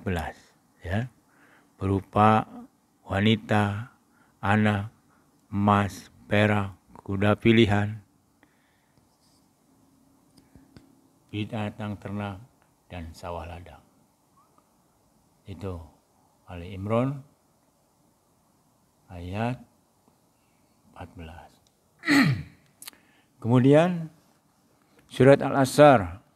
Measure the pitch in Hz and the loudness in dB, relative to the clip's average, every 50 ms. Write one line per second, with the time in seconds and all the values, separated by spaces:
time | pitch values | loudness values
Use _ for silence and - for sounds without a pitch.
0 | - 101 90 85 80 - - - _ _ _ _ _ _ _ _ - 87 92 107 | -4 -6 -6 -6 -6 -8 -12 -16 _ _ _ _ _ _ _ _ -8 -6 -4 -4
1 | 127 131 - _ _ _ _ _ _ _ _ _ _ _ _ _ 95 98 98 98 | -4 -6 -12 _ _ _ _ _ _ _ _ _ _ _ _ _ -4 -2 -2 -2
2 | 95 - - 104 104 110 110 110 - - - - - - _ _ _ _ _ _ | -4 -2 2 4 6 6 6 4 0 -2 -10 -18 -20 -20 _ _ _ _ _ _
3 | _ - 101 98 101 110 113 107 - - 107 107 104 101 101 104 120 - - _ | _ -6 -4 0 2 2 2 0 0 -2 0 0 0 -2 -4 -6 -10 -14 -18 _
4 | _ _ _ _ _ _ _ _ - 98 104 107 107 107 104 98 104 110 - _ | _ _ _ _ _ _ _ _ -2 0 0 2 2 0 0 -2 -6 -10 -14 _
5 | _ _ _ _ _ _ _ _ _ _ - 101 101 104 104 101 101 98 - - | _ _ _ _ _ _ _ _ _ _ -4 -2 2 2 2 2 0 -2 -6 -12
6 | - - _ _ - - 107 104 104 104 104 104 98 98 98 - _ _ - - | -18 -20 _ _ -8 -2 0 2 2 2 0 -2 -4 -6 -10 -16 _ _ -20 -16
7 | - - 98 95 101 104 104 - - 117 113 113 113 95 101 104 104 104 110 107 | -10 -8 -4 -2 0 0 0 2 2 4 4 6 4 4 2 0 -2 -4 -8 -12
8 | - _ _ _ _ _ _ _ _ _ _ _ _ _ _ _ _ _ _ _ | -16 _ _ _ _ _ _ _ _ _ _ _ _ _ _ _ _ _ _ _
9 | _ _ _ _ _ _ _ _ _ _ _ _ _ _ _ _ _ _ _ _ | _ _ _ _ _ _ _ _ _ _ _ _ _ _ _ _ _ _ _ _
10 | _ _ _ _ _ _ _ _ _ _ - - _ _ _ - _ _ _ _ | _ _ _ _ _ _ _ _ _ _ -20 -20 _ _ _ -20 _ _ _ _
11 | _ _ _ _ _ _ - 104 107 104 120 107 107 104 110 - 107 104 101 92 | _ _ _ _ _ _ -10 -10 -10 -8 -8 -8 -8 -8 -10 -10 -12 -12 -12 -12
12 | - 98 98 104 104 101 98 95 120 - _ _ _ _ _ _ _ _ 90 87 | -12 -12 -10 -10 -10 -10 -12 -14 -18 -20 _ _ _ _ _ _ _ _ -16 -16
13 | 82 82 82 - - 90 87 82 80 85 85 85 87 82 67 71 _ _ _ _ | -14 -16 -16 -16 -14 -12 -12 -12 -12 -14 -16 -16 -18 -20 -20 -20 _ _ _ _
14 | _ _ _ _ _ _ _ _ _ _ _ _ _ _ _ _ _ _ _ _ | _ _ _ _ _ _ _ _ _ _ _ _ _ _ _ _ _ _ _ _
15 | _ _ _ _ _ _ _ _ _ - 95 80 98 98 90 85 80 76 _ _ | _ _ _ _ _ _ _ _ _ -20 -16 -12 -12 -10 -12 -12 -14 -18 _ _
16 | _ _ _ _ _ _ _ _ _ - 92 90 85 92 98 92 98 104 113 117 | _ _ _ _ _ _ _ _ _ -18 -16 -16 -14 -14 -14 -12 -6 -4 -2 -2
17 | 127 135 143 139 135 - _ _ _ _ _ _ _ _ _ _ _ _ _ _ | -2 -2 -4 -8 -12 -18 _ _ _ _ _ _ _ _ _ _ _ _ _ _
18 | _ _ _ _ _ _ _ _ _ _ _ _ _ _ _ _ _ _ _ _ | _ _ _ _ _ _ _ _ _ _ _ _ _ _ _ _ _ _ _ _
19 | _ - 92 87 87 90 95 104 113 120 131 131 - - _ _ _ _ _ _ | _ -20 -18 -14 -12 -10 -8 -6 -6 -6 -6 -8 -14 -20 _ _ _ _ _ _
20 | _ _ _ _ _ _ _ _ _ _ _ _ _ _ _ _ _ _ _ 87 | _ _ _ _ _ _ _ _ _ _ _ _ _ _ _ _ _ _ _ -20
21 | 90 87 - 90 82 80 82 - - - _ _ _ _ _ _ _ _ _ _ | -20 -18 -18 -18 -18 -18 -18 -20 -20 -20 _ _ _ _ _ _ _ _ _ _
22 | - 320 294 277 240 156 123 90 73 - - _ _ _ _ _ - - - _ | -2 2 4 4 4 4 2 -2 -6 -12 -20 _ _ _ _ _ -20 -20 -20 _
23 | _ _ _ _ _ _ _ _ - 113 120 127 123 135 143 151 165 185 180 170 | _ _ _ _ _ _ _ _ -2 2 2 4 6 6 6 6 4 2 0 -6
24 | 165 156 - _ _ _ _ _ _ _ _ _ _ _ _ _ _ _ _ _ | -8 -12 -16 _ _ _ _ _ _ _ _ _ _ _ _ _ _ _ _ _
25 | _ _ - - 127 135 139 127 131 139 - 139 135 127 - - 147 147 135 110 | _ _ -2 4 6 6 6 6 2 0 0 0 0 2 6 6 8 8 8 6
26 | 92 85 87 - - _ _ | 2 -2 -8 -14 -20 _ _